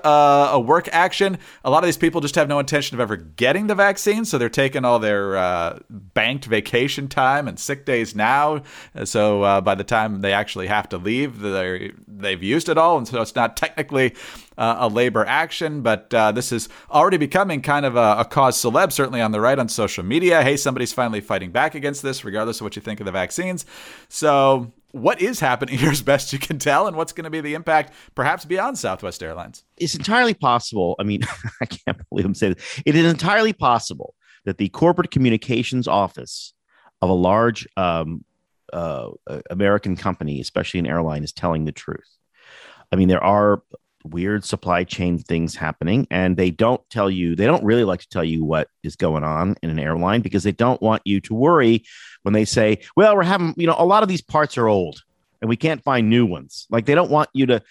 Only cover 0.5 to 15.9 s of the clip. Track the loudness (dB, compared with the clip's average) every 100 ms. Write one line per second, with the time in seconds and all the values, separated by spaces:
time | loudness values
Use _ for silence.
0.5 | 2 2 2 2 0 0 2 -2 -2 -12
1.5 | -8 0 2 2 2 0 0 -2 0 0
2.5 | 0 0 -2 -2 -4 -4 -4 -10 0 2
3.5 | 2 0 2 2 2 -2 -2 -2 -2 -2
4.5 | 0 -2 0 2 2 2 0 0 0 0
5.5 | 0 -4 -6 -18 -20 -6 -2 -2 -2 -2
6.5 | -4 0 -2 -2 -4 -6 0 0 0 -4
7.5 | -10 -8 -8 -2 -2 -2 -2 0 2 2
8.5 | -2 -8 -20 -18 -12 -4 0 2 2 2
9.5 | 2 2 -2 0 0 0 -2 0 0 -2
10.5 | -6 -2 -2 -2 -6 -4 -2 -4 -6 -6
11.5 | -4 -4 -6 -10 -16 -20 -10 -6 -4 -2
12.5 | -2 0 2 4 2 -2 -6 -4 -2 -2
13.5 | -2 -6 -6 -4 0 0 -2 -20 -20 -18
14.5 | -4 -2 0 0 0 0 0 0 0 -2
15.5 | -4 -6 -4 -2